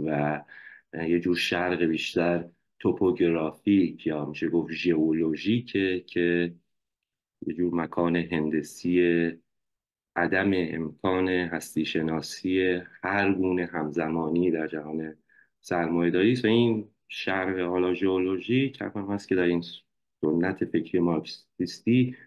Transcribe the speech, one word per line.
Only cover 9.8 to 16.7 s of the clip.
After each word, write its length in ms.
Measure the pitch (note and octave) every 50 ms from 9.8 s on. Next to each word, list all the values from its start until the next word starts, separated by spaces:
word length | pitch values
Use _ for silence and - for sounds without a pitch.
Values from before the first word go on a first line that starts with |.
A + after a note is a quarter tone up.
| _ _ _ _ _ _ -
عدم 360 | - F2 D#2+ F#2+ F#2 G2 G2+ F#2+
امکان 760 | F2+ E2+ D#2 D#2+ E2 E2 D2+ D2 - - F#2+ F#2 F#2 F#2 F#2
هستی 560 | F2+ F2+ F2+ E2+ E2+ D2+ - - - - D#2
شناسی 920 | - - E2+ D#2 D#2+ D#2+ D#2+ D#2 - - - - F#2 F#2 F#2+ F#2 F#2 F2 F2 F2+ - - - -
هر 300 | F#2 G2 G2+ G2+ G2 F#2+
گونه 320 | F#2 F#2 F#2 F2+ F2+ F2
همزمانی 880 | E2+ F2 E2 D2+ D2+ C#2+ E2+ D#2+ D#2 D#2+ E2+ D#2+ D#2 E2 F2 F2+ F2+
در 160 | E2 D#2+ D#2
جهان 480 | D#2 D#2 D#2 D2+ D2+ D#2 D#2+ D#2+ D#2 D#2 - _ _ _ _ _ _ _ _
سرمایه‌داری 680 | _ - F2+ F2 E2 D#2+ E2+ E2+ E2+ E2+ E2 F2+ G2 A#2
است. 140 | B2+ B2 -
و 20 |
این 400 | G#2+ A2+ A#2+ A#2+ A#2